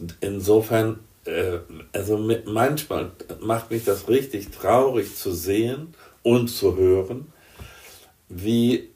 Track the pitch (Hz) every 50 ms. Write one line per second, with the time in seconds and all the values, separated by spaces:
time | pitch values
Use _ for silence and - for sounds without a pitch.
0 | 87 87 - - - 98 101 98 98 104 107 110 107 - 117 113 110 113 113 -
1 | - - _ _ _ 82 82 87 95 90 87 85 - - 82 82 80 - - 98
2 | 95 104 107 104 110 110 117 - - 104 107 110 120 139 147 147 - - 98 78
3 | 85 87 - - - - 85 87 104 110 113 117 - - 117 110 - 101 98 -
4 | - 104 120 139 139 - - 98 98 - - - - 95 113 127 135 135 123 110
5 | - - - - - 98 87 85 82 95 101 110 117 120 135 139 160 170 - -
6 | - - - _ - 117 120 123 120 117 - - 101 92 87 90 92 92 92 98
7 | 95 - - - 151 - - _ _ - - - - - - - - - - -
8 | - _ _ _ _ _ - 90 98 110 117 117 120 120 127 - - - _